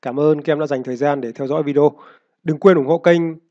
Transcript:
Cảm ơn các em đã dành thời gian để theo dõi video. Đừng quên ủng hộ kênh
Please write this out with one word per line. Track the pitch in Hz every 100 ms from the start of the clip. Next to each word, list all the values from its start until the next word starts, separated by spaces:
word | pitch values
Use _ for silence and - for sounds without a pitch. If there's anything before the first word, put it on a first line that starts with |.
Cảm | 135 127
ơn | 151 151
các | 147
em | 151
đã | 151
dành | 139
thời | 127 123
gian | 143 143
để | 120
theo | 113 135
dõi | 151
video. | 147 143 147 143 - _ _ _
Đừng | - 151
quên | 196 175
ủng | 135
hộ | 165
kênh | 170 175 165 160 _